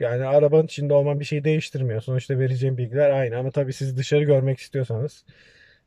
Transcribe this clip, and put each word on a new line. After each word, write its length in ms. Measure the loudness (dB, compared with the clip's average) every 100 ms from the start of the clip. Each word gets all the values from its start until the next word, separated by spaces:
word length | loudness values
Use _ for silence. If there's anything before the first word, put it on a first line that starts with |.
Yani 260 | -4 -2 2
arabanın 400 | 4 6 4 2
içinde 280 | -2 2
olman 260 | 2 2 -2
bir 40 |
şey 200 | -4 -2
değiştirmiyor. 560 | 0 0 -2 -4 -4 -4
Sonuçta 380 | -4 -4 -2 -2
vereceğim 400 | 0 0 -2 -2
bilgiler 320 | -4 2 2
aynı. 260 | 2 0 -4
Ama 140 | -4
tabii 220 | -2 -4
siz 240 | -4 -6 -6
dışarı 280 | 0 2
görmek 340 | 4 2 2 -4
istiyorsanız 680 | -6 -8 -6 -6 -6 -10 _ _ _ _ _ _